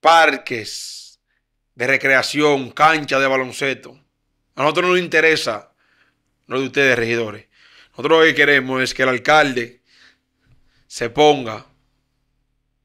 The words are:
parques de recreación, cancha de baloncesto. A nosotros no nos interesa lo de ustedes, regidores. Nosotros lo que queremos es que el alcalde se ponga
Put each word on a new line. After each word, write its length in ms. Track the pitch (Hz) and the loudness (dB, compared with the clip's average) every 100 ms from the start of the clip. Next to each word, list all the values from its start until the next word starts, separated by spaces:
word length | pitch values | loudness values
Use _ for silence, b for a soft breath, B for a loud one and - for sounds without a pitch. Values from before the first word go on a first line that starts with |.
parques 1160 | 151 165 160 139 - 123 104 - - - - _ _ _ _ _ _ | 6 6 4 0 -8 -10 -10 -14 -16 -18 -20 _ _ _ _ _ _
de 120 | _ 123 | _ -2
recreación, 840 | 135 135 135 123 143 151 139 127 | 0 2 2 0 0 0 0 -4
cancha 480 | - 151 160 143 135 | 2 2 2 -2 -2
de 80 | 135 | 0
baloncesto. 720 | 131 127 120 143 123 - 127 _ _ _ _ _ | 0 -4 -6 -6 -6 -12 -20 _ _ _ _ _
A 80 | - | -4
nosotros 220 | 147 156 | -2 0
no 60 | 175 | 0
nos 120 | 180 | 0
interesa 720 | 175 156 160 156 - 107 - _ _ _ _ _ _ _ _ | 0 2 2 0 -2 -8 -10 _ _ _ _ _ _ _ _
lo 140 | 123 | -6
de 60 | 135 | -4
ustedes, 300 | 147 135 120 | 0 2 2
regidores. 500 | 113 117 110 104 _ b b b b | 0 -4 -4 -10 _ b b b b
Nosotros 280 | - 131 160 | -10 -4 2
lo 40 | 160 | 2
que 80 | |
queremos 480 | 143 143 143 127 131 | 2 2 2 -2 -4
es 100 | 127 | -6
que 100 | - | -2
el 60 | 131 | -2
alcalde 720 | 123 127 151 147 123 117 _ _ b b b _ _ _ _ _ _ _ | -2 2 2 2 -2 -8 _ _ b b b _ _ _ _ _ _ _
se 220 | - 117 | -10 -8
ponga 580 | 139 151 143 120 110 - _ _ _ _ _ _ _ _ _ _ _ | 4 4 4 -2 -12 -16 _ _ _ _ _ _ _ _ _ _ _